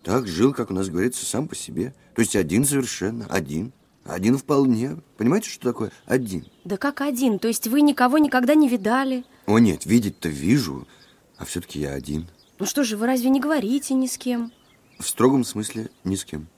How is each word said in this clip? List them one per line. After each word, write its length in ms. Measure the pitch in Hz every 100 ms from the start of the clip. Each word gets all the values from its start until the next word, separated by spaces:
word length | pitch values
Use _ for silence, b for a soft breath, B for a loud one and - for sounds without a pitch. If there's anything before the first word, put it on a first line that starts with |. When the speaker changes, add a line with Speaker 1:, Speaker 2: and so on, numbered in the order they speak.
Speaker 1:
Так 240 | - 123 110
жил, 280 | 80 127
как 160 | 139 113
у 40 |
нас 140 | 95 95
говорится, 380 | 85 113 - -
сам 200 | 107 151
по 80 |
себе. 400 | - - - 123 b b
То 80 | -
есть 120 | 117
один 300 | 104 82 98
совершенно, 640 | 139 139 123 - 95 117 104
один. 460 | 98 69 76 113 _ _ _
Один 360 | - 92 101 131
вполне. 580 | - 143 135 113 131 156 _ _
Понимаете, 320 | 110 190 -
что 120 | -
такое 300 | 127 120 110 b -
один? 400 | 127 117 90 - _
Speaker 2:
Да 140 | 180 196
как 240 | 285 285
один? 360 | 285 240 262 202
То 100 | 226
есть 200 | 220 233
вы 140 | 277
никого 340 | 294 285 247 302
никогда 380 | 294 254 240
не 120 | 311 285
видали? 580 | 233 190 254 269 254 247 _
Speaker 1:
О 140 | - 208
нет, 260 | 113 76
видеть-то 460 | - 117 104 - 82
вижу, 580 | 71 78 139 95 67 - b b b _ _
а 80 |
всё-таки 360 | - 90 - 76
я 120 | 71
один. 360 | 69 67 76 87 _ _ _
Speaker 2:
Ну 60 |
что 180 | 196 -
же, 140 | 247 208
вы 100 | 233
разве 220 | 262 247
не 120 | 269
говорите 520 | 285 311 196 269 -
ни 140 | 262 262
с 100 | -
кем? 360 | 254 240 233 _ _ _ _ _
Speaker 1:
В 80 | -
строгом 380 | - 123 135
смысле 460 | 117 104 107 113 113 _
ни 120 | 92
с 100 | 95
кем. 240 | - 76 78